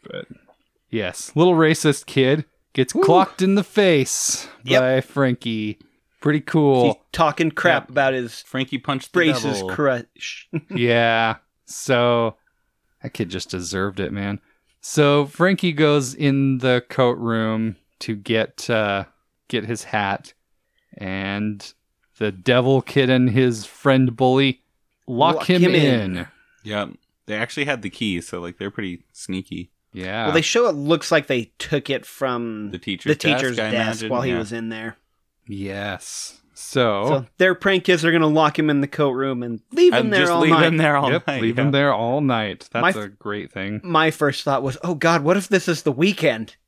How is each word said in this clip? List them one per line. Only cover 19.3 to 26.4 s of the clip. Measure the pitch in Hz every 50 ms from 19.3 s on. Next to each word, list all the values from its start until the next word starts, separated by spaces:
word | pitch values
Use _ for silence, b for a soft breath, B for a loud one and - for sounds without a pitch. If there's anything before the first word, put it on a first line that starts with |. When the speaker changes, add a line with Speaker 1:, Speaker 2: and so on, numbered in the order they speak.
| _ _ _ _
Speaker 1:
get | - 117 104
his | 104 117 104 -
hat, | - - 214 202 196 202 - - - _ _ _ _ _ _ _ _ _ _ _ _ -
and | - 101 95 95 98 98 98 101 101 104 107 104 98 - - _ _ _ _ _ _ _ _ _ _
the | 107 104
devil | 98 95 90 127 120 127 123 131 135 131
kid | - - - 143 131 123
and | 131 127 127 127
his | 104 131 131 123 117 107 101
friend | - - - - 143 135 131 131 127 117
bully | 113 131 127 127 135 139 135 127 _ _ _ _ _ _ _ _ _ _ -
lock | 123 117 143 170 165
Speaker 2:
Lock | 151 - -
Speaker 1:
him | 180 180
Speaker 2:
him | 175 180 -
in. | 170 151 139 127 117 104 95 92 87
Speaker 1:
in. | 87 - _ _